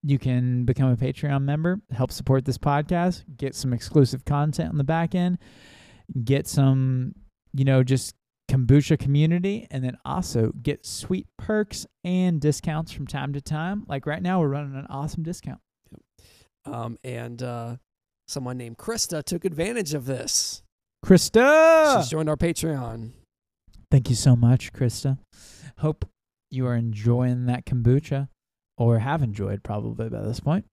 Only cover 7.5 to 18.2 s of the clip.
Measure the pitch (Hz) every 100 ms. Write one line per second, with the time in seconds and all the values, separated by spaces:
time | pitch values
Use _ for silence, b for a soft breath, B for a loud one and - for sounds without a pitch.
7.5 | 139 135 131 127 131 - - _ _ -
8.5 | 131 120 143 143 156 139 143 160 175 190
9.5 | 208 - 135 127 - - 143 180 120 110
10.5 | - 123 143 - - - 180 - _ -
11.5 | 214 208 - - _ 175 185 185 165 147
12.5 | 147 - 156 160 - 139 143 139 143 139
13.5 | 156 170 208 - 139 151 156 180 185 151
14.5 | 139 143 135 143 139 151 - 160 180 -
15.5 | - _ _ _ - _ _ _ _ _
16.5 | _ - 120 113 117 131 120 120 120 123
17.5 | 117 117 123 _ _ _ _